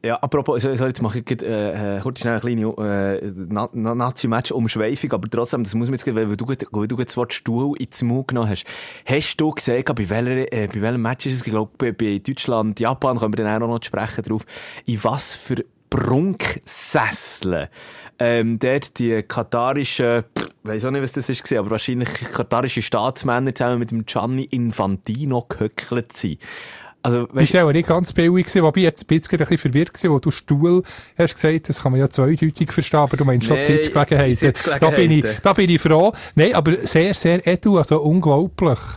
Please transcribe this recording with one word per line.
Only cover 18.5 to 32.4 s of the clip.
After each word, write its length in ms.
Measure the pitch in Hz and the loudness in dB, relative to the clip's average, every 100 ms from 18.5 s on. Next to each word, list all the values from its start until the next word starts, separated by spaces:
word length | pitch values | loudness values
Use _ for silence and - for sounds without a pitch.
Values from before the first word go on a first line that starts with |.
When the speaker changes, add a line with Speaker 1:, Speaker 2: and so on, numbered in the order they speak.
| 113 | 0
Speaker 1:
dort 400 | 127 139 - - | 0 0 -4 -4
die 240 | 120 113 | 0 0
katarischen, 1000 | 104 - 110 120 123 139 135 - 120 117 110 - | -2 -6 -2 -2 0 -2 -4 0 2 0 -2 -6
pff, 120 | - _ 110 | -6 _ -8
weiss 200 | 107 123 | -6 -4
auch 60 | |
nicht, 120 | 139 | -4
was 80 | 131 | -4
das 180 | 143 - | -6 -4
ist 140 | 127 | -6
gewesen, 160 | - 120 | -2 -2
aber 120 | 101 | 0
wahrscheinlich 380 | 110 - 123 120 - - | -4 -2 -4 -4 -6 -6
katarische 500 | - 117 120 127 120 | -6 0 0 0 -4
Staatsmänner 720 | 104 113 113 131 135 135 135 | -2 0 0 -2 -2 0 0
zusammen 260 | - 123 120 | 0 0 0
mit 120 | 120 | -2
dem 140 | 117 110 | -4 -4
Gianni 380 | 123 117 131 | -2 -2 -2
Infantino 1000 | 135 127 120 - 98 95 - 113 147 127 - | -4 -2 -2 0 0 0 -4 -6 -2 -2 -4
gehöckelt 680 | - 110 - - 120 113 - | -4 -4 -4 -6 -6 -6 -6
sind. 240 | 101 73 - - - - - _ | -6 -6 -12 -18 -18 -20 -20 _
Also, 240 | 123 120 120 | 0 0 0
Speaker 2:
Die 80 | 131 | 2
Speaker 1:
weißt 160 | 151 | 4
Speaker 2:
sind 100 | 180 | 6
auch 100 | 165 | 4
nicht 160 | 147 165 | 4 2
ganz 260 | 170 180 | 2 2
billig 340 | - 170 180 175 | 2 4 4 2
gewesen, 160 | 190 | 4
wobei 180 | 160 165 | 4 4
jetzt, 260 | 170 - - | 2 2 0
bin 100 | 156 | 0
jetzt 120 | - | 2
gerade 140 | 165 | -2
ein 60 | 151 | 0
bisschen 220 | 165 143 | 0 2
verwirrt 220 | 127 165 | 2 0
gewesen, 180 | - 185 | -2 2
wo 60 | 143 | 2
du 140 | 165 | 2
Stuhl 500 | - - 143 165 180 180 - - - | -4 0 2 4 4 2 -14 -20 0
hast 180 | 170 - | 0 2
gesagt, 340 | 156 160 - | 0 0 -2
das 140 | 147 | -2
kann 80 | 135 | 0
man 100 | 131 | 2
ja 80 | 139 | 2
zweideutig 600 | - 131 160 | 2 2 4